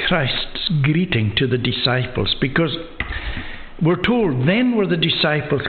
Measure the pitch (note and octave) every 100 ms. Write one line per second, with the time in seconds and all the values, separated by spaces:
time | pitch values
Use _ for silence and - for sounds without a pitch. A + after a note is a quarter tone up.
0 | - F3 C3 - - - - D#3 C#3 D#3+
1 | F#3 A#2 G#2+ - C3+ B2+ A#2+ - B2+ B2+
2 | B2 A2+ G2+ - C#3 D#3+ D#3+ - - -
3 | - - - - - - - - D#3+ F3
4 | G3 A#3+ F#3+ B2+ C3+ G#3+ B3+ A3+ F#3 E3+
5 | D#3+ - D#3+ D3+ - C#3